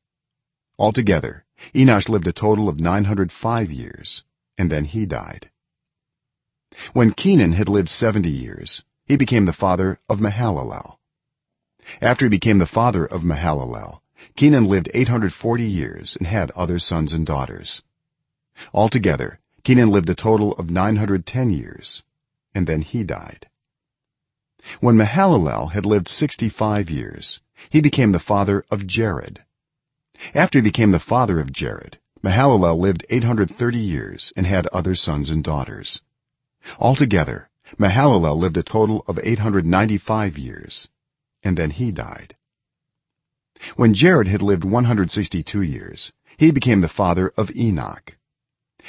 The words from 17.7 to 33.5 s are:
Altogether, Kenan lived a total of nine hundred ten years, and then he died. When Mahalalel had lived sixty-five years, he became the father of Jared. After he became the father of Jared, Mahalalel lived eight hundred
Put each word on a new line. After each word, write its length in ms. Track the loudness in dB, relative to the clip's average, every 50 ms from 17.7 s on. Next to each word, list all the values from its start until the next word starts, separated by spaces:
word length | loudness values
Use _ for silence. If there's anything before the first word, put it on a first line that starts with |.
| -10 -10 -12 _ _ _ _ _ _ _ _ _ _ _ _ _ _ -20 -20 -6
Altogether, 680 | 0 0 2 2 2 2 2 0 0 0 -4 -8 -10 _ _ _ _ _ _
Kenan 260 | 4 4 6 6 6
lived 180 | 4 4 2 0
a 60 | -4
total 380 | -2 0 0 2 2 2 0
of 180 | -2 -4 -6 -4
nine 260 | -2 -2 0 0 0
hundred 300 | 0 0 0 -2 -4 -4
ten 240 | -6 -4 -2 -2 0
years, 540 | -2 -2 -6 -10 -16 -12 -10 -10 -10 -10 -12 _ _ _ _ _ _ _ _ _ _
and 120 | -4 -2
then 160 | 0 -2 -4
he 200 | -4 -4 -6 -6
died. 460 | -6 -6 -8 -10 -12 -18 -20 _ -20 _ _ _ _ _ _ _ _ _ _ _ _ _ _ _ _ _ _ _ _ _ _ _ _ -20 -8 0
When 140 | 2 4 6
Mahalalel 800 | 6 4 4 2 2 4 4 4 2 2 0 -2 -4 -6 -6
had 120 | -6 -4 0
lived 220 | 2 0 0 0
sixty-five 840 | -2 -2 -2 -2 -2 -2 -4 -4 -4 -2 -2 -2 0 0 -2 -2 -4
years, 520 | -6 -8 -8 -10 -10 -4 -4 -4 -4 -4 _ _ _ _ -10 _
he 120 | 2 4
became 320 | 4 4 2 4 4 4
the 60 | 4 2
father 460 | 0 0 0 2 2 2 0 -2 -2 _
of 160 | -6 -6 -4
Jared. 580 | -4 -2 -2 -2 -2 -2 -6 -8 -12 -18 -20 _ _ _ _ _ _ _ _ _ _ _ _ _ _ _ _ -20 -4 0
After 240 | 0 0 4 4 4
he 40 |
became 300 | 4 4 2 4 4 4
the 60 | 4 2
father 420 | 0 0 0 0 2 2 0 -2
of 100 | -2 -4
Jared, 480 | -6 -8 -8 -8 -8 -12 -16 -20 -20 _ _ _ _ _
Mahalalel 560 | -2 0 2 4 4 6 6 6 4 4 2 2
lived 280 | 2 0 0 -2 -4 -2
eight 140 | -2 0 0
hundred 260 | 0 2 0 0 -2